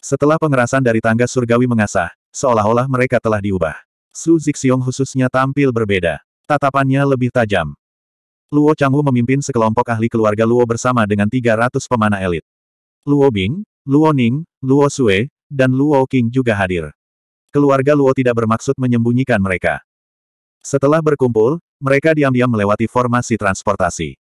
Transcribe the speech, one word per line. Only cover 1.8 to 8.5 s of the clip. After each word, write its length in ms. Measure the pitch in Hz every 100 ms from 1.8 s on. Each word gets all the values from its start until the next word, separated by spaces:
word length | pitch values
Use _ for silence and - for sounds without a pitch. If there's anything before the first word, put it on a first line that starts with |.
| 104 98 87 - _ -
seolah-olah 560 | 139 113 104 117 131
mereka 320 | 127 127 120
telah 160 | 113 107
diubah. 400 | 101 95 82 73 _ _ _
Su 240 | - 165 165
Zixiong 480 | 151 143 135 127
khususnya 480 | 127 - 135 131 127
tampil 400 | 131 131 139 139
berbeda. 480 | 117 107 98 87 76 _ _
Tatapannya 640 | _ 147 139 139 135 135 143
lebih 240 | 131 123
tajam. 400 | 123 110 98 78 71 _ _ _ _ _ _ _